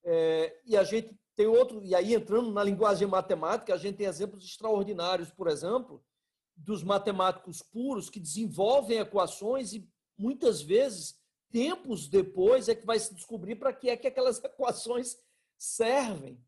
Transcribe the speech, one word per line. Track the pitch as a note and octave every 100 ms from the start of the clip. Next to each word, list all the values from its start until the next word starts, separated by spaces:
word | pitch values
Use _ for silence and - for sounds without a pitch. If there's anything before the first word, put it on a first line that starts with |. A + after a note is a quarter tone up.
É, | F3 E3 E3 D#3+ D#3+ - A#3+
e | G#3
a |
gente | F#3+ A3 A3+ - _ -
tem | G#3+
outro, | A3+ B3+ A3
e | G3 F3+
aí | G3
entrando | A#3 D3 G#3+ A#3+
na | G3+
linguagem | G3+ F#3 G#3+ F#3+ G3
matemática, | F#3 F3+ E3+ D#3+ A3 A3
a | F3+
gente | F#3+ G3
tem | G3+
exemplos | D#3+ G3+ G3+ -
extraordinários, | - A3 G#3 G3 F3+ F3 F#3 E3+
por | - F3
exemplo, | D3 E3+ A#3+ A#3+ C#3 _ _ _ _ _ _
dos | D#3 G#3
matemáticos | E3+ G3 G3+ G3 F#3 F3+ - E3
puros | - A3 C4 A#3+ D#3+
que | G#3+
desenvolvem | D#3+ D#3+ A3 E3+ G3+ C#4 A3 A3+
equações | G#3 G3+ F3+ - G#3 C4 A3
e | G#3+ F#3 _ _ -
muitas | G#3+ C#4+ B3+ F3
vezes, | D3 G#3 C4+ G3 D#3 - _ _ _
tempos | A#3 C#4 F4+ C#4 G3+ C#3+
depois, | F#3+ F#3+ F3+ F#3+ C4 G#3
é | A3+
que | G3
vai | A3+
se | A3
descobrir | F#3+ - A3+ F3 G#3+
pra | C4+
que | C4 B3
é | A#3+
que | C4+
aquelas | B3+ B3+ A#3
<laughs> |
equações | - - B3+ - A3+ A#3+ B3 - _ _ _ _
servem | - - A3+ C4+ B3 F3 C3+ B2